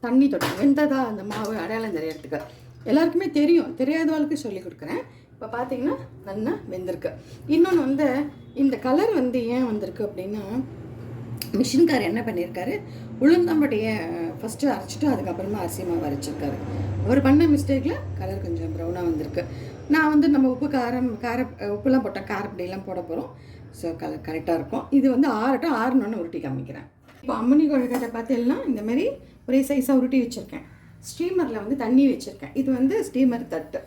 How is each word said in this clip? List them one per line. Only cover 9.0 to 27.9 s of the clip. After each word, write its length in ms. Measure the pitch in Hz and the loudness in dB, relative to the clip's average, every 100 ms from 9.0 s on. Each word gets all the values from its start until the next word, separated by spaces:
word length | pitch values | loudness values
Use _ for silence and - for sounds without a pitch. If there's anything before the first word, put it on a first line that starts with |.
| 440 370 | 4 2
வந்து 200 | 254 247 233 247 | 2 0 0 0
ஏன் 120 | 247 | 0
வந்திருக்கு 320 | 208 202 - 202 | -2 -6 -6 -8
அப்படின்னா, 360 | 185 185 214 196 240 262 - - - - - - - - 196 | -6 -8 -8 -6 -6 -6 -10 -14 -14 -14 -12 -12 -10 -6 -2
மிஷின்கார் 480 | 262 262 330 269 196 | 2 4 6 4 0
என்ன 100 | 220 226 | -2 -2
பண்ணியிருக்காரு, 460 | 214 170 - 196 381 - - - 226 | -4 -4 -6 -4 -6 -8 -14 -14 2
உளுந்தம்பட்டியை 680 | 269 349 339 320 285 214 220 214 165 170 165 160 | 6 6 4 2 2 2 0 -2 -4 -6 -6 -6
ஃபஸ்ட்டு 320 | 220 - 285 233 | -10 -2 0 0
அரைச்சிட்டு 320 | - - 294 | -4 -4 0
அதுக்கப்புறமா 460 | 254 190 170 196 214 | 0 -2 -4 -4 -4
அரிசி 200 | 170 - 180 | -4 -6 -4
மாவு 180 | 165 151 | -2 -2
அரைச்சிருக்காரு. 480 | 139 - 143 147 135 - - - - | -4 -6 -6 -4 -4 -6 -6 -4 -2
அவர் 160 | 202 262 269 | 2 2 6
பண்ண 180 | 294 330 | 6 6
மிஸ்டேக்கில் 460 | 285 - 269 262 554 - - | 4 2 0 0 -4 -8 -8
கலர் 240 | 185 196 180 | -8 -8 -6
கொஞ்சம் 260 | 165 160 160 | -6 -6 -6
ப்ரௌனாக 320 | 165 180 175 | -6 -4 -2
வந்திருக்கு. 340 | 156 - - - - - - - | -2 -4 -6 -6 -8 -12 -14 0
நான் 180 | 311 302 | 2 4
வந்து 140 | 302 285 | 4 6
நம்ம 140 | 285 262 | 6 4
உப்பு, 120 | 247 294 | 2 0
காரம், 360 | 277 240 247 254 208 | 0 0 0 -2 -2
கார, 140 | 240 240 254 - 202 202 | -4 -2 -4 -4 -6 -2
உப்புலாம் 280 | 269 262 | 4 4
போட்டால் 240 | 208 196 190 | 2 -6 -6
காரப்பொடியெல்லாம் 540 | 202 208 - 175 190 196 | -6 -6 -6 -8 -8 -8
போட 120 | 175 175 | -8 -6
போகிறோம். 220 | 165 - - - - - - | -6 -8 -12 -20 -20 -20 -8
So 100 | 170 165 | -8 -6
கலர் 240 | 160 156 - | -8 -8 -6
கரெக்டாக 300 | 160 165 165 | -6 -2 -2
இருக்கும். 260 | - 262 - 277 | 0 -6 2 4
இது 80 | 262 | 6
வந்து 140 | 247 294 214 | 4 4 4
ஆறட்டும், 340 | 240 269 330 240 | 2 2 2 2
ஆறுனோன்னு 400 | 226 254 208 220 | 4 2 2 -4
உருட்டி 180 | 170 160 | -6 -6
காமிக்கிறேன். 420 | 139 131 131 127 - _ _ - | -6 -6 -8 -12 -16 _ _ -12
இப்போ 140 | - 226 | -6 -2
அம்மணி 240 | 233 294 311 | 4 6 6
கொழுக்கட்டை 380 | 277 247 | 4 2